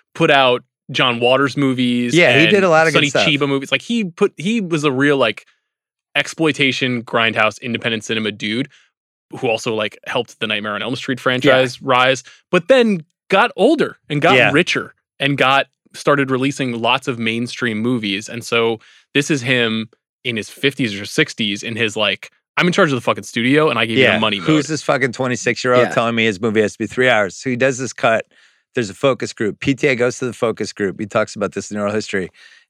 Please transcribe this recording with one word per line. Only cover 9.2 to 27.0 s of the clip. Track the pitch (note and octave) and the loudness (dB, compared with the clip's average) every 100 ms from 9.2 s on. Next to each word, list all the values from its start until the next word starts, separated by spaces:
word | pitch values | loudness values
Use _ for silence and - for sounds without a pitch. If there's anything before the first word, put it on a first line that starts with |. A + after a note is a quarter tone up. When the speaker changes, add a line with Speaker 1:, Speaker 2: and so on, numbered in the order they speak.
| _ - | _ -6
Speaker 1:
who | B2 | -4
also, | A2 B2 | -2 -2
like, | A2 G#2+ - - | -4 -4 -8 -6
helped | B2 - - | -6 -6 -8
the | A2 | -6
Nightmare | G#2+ G#2+ | -4 -4
on | G2+ | -6
Elm | A2 C3 | -6 -6
Street | - B2+ | -6 -2
franchise | C3 B2+ C#3 C3 C3 - | -2 2 4 4 2 -4
Speaker 2:
Yeah. | C3 | 0
Speaker 1:
rise, | B2+ B2+ C3 - - - | 2 4 0 -6 -20 -2
but | F3+ F3 | -2 4
then | C4 A#3 F3+ - _ - | 4 4 0 -6 _ 0
got | F#3+ A#3+ - | 2 2 2
older | C#4 D4 B2 - - | 2 2 -2 -4 -6
and | D3 | 0
got | D#3+ B2+ | 4 4
Speaker 2:
Yeah. | G#2+ | 4
Speaker 1:
richer | D3 F3+ B2 - _ _ - | 2 2 -2 -6 _ _ -6
and | C#3 C#3 | -2 2
got, | C3 C3+ - _ _ | 2 2 0 _ _
started | - D#3 C#3+ C3+ | -6 0 0 0
releasing | B2+ C3+ C#3 B2+ A#2 | 0 -2 -2 -6 -2
lots | A#2 C3+ - | 0 0 -2
of | A#2 | -4
mainstream | A2+ A#2 B2 - A#2+ G#2+ | -4 -4 -6 -6 -4 -2
movies. | A#2 B2 G#2 G2 - | -2 -2 -2 -6 -8
And | A#2 | -12
so | - A#2 A#2 A2 _ _ _ | -2 0 0 -2 _ _ _
this | C#3 C#3 | -2 0
is | C#3+ | -2
him | A#2+ B2+ A2+ A2 G#2+ _ _ _ | 0 2 2 -2 -6 _ _ _
in | B2+ A2 | -6 -6
his | G2 | -8
fifties | - C#3 C#3 A#2 G2+ | -2 -4 -2 -6 -6
or | |
sixties | G#2 - D3 - G#2+ G2+ | -6 -2 -2 -2 -4 -4
in | A2+ A2 | -8 -4
his, | A2 G#2+ | -4 0
like, | G2+ F#2+ - _ _ D3 | -2 -2 -10 _ _ 0
"I'm | F3 | 2
in | |
charge | F#3 E3 | 4 2
of | B2+ | 2
the | |
fucking | - G#2+ | -2 -2
studio | - A#2+ B2 D3 D#3 | -4 -2 2 4 2
and | - | 0
I | A2+ | 0
give | A#2+ | 4
you | |
Speaker 2:
Yeah. | A#2+ | 4
Speaker 1:
the | G#2 | 4
money" | A2 G2+ | 0 -2
Speaker 2:
Who's | F2 | 0
Speaker 1:
mode. | D#3 | 0
Speaker 2:
this | C#3 D3+ | 0 -4
fucking | - C#3 B2+ | -2 0 0
twenty-six-year-old | A#2+ B2+ A#2+ B2+ A2 B2+ B2 A#2 | -2 -4 -2 -2 -2 2 2 2
Speaker 3:
Yeah. | |
Speaker 2:
telling | B2+ A#2 | 0 0
me | A#2 | 2
his | A2+ F#2 | 0 0
movie | A2+ A2 | 0 2
has | G#2 | 0
to | - | -2
be | G#2 | -6
three | - | 0